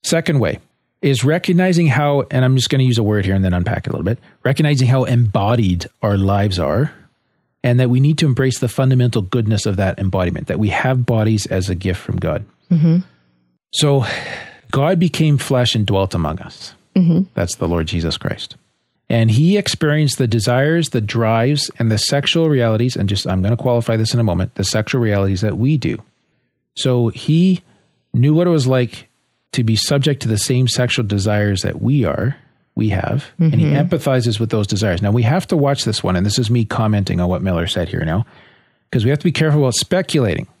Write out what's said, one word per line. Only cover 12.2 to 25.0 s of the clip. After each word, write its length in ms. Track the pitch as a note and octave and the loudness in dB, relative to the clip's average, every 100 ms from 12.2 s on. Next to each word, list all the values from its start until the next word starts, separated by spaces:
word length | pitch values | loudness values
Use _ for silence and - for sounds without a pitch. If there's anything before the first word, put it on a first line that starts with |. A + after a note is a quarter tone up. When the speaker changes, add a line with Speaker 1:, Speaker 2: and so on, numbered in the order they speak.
| D#2+ D#2+ G#2+ _ _ | -4 -6 -8 _ _
Speaker 2:
Mm-hmm. 260 | E3+ D#3+ E3+ F#3 _ _ _ _ _ _ | 2 4 2 0 _ _ _ _ _ _
Speaker 1:
So 320 | - D3 C#3 G#2+ - - - - - _ | -2 2 2 0 -6 -10 -14 -16 -20 _
God 280 | C3 D3 F#3 | 0 2 2
became 380 | E3+ - D#3 C#3+ | 0 2 2 2
flesh 380 | - C3 B2 A2+ | 2 0 2 0
and 100 | G2+ | 0
dwelt 280 | F#2+ F#2+ | 0 0
among 260 | F2+ D#2 E2 | -2 -4 -6
us. 340 | - - - - _ G3 | -12 -18 -20 -20 _ 2
Speaker 2:
Mm-hmm. 280 | F3 E3+ F#3+ | 4 2 0
Speaker 1:
That's 220 | - F2 - | -2 -4 -4
the 120 | E2+ | -2
Lord 200 | E2+ D#2+ | -2 -2
Jesus 300 | E2+ E2 - | -2 -4 -4
Christ. 380 | - - - - _ _ _ _ _ | -6 -8 -12 -20 _ _ _ _ _
And 200 | A#2 A2+ | 2 4
he 260 | A2 D#3+ G3+ | 4 4 2
experienced 600 | F#3+ - D#3 D3+ D3+ - | 0 -2 0 2 0 0
the 100 | B2+ | 0
desires, 640 | A2+ G#2+ B2 C#3+ E3+ D#3+ | 0 0 2 2 0 0
the 120 | B2 | -4
drives, 680 | G#2 A#2 A2+ A2+ B2 D3 - - | -2 -2 0 2 2 0 -4 -2
and 140 | A#2 | 0
the 60 | G#2+ | 0
sexual 520 | - C#3+ C#3 E3 D#3+ | 0 -2 0 0 2
realities, 460 | C#3 A#2 A2 B2+ - | 2 2 2 0 0
and 120 | G2 | -2
just, 200 | G2 - | -2 -2
I'm 140 | F#2 | -2
gonna 160 | F#2+ A#2 | 0 0
qualify 400 | C3 A#2+ A#2 A2+ | 0 0 0 0
this 160 | A2 | 0
in 60 | A#2+ | 0
a 40 | |
moment, 320 | A2 F2 F#2 - | 0 0 -4 -4
the 80 | |
sexual 380 | G2 A2 G#2+ C3+ | -2 -2 -2 0